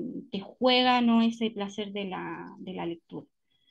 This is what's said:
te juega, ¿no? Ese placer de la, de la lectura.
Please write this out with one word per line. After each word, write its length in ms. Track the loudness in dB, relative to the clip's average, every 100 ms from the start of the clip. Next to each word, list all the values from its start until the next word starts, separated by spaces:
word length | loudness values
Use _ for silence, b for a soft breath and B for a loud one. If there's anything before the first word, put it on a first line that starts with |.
| -6 -10 -8
te 80 | -10
juega, 600 | -10 0 4 6 6 4
¿no? 200 | 6 6
Ese 300 | 4 0 -4
placer 400 | -4 -6 -6 -6
de 120 | -6 -6
la, 500 | -6 -8 -10 -12 -14
de 140 | -10
la 120 | -8 -6
lectura. 420 | -8 _ -14 -14 _ _ _ _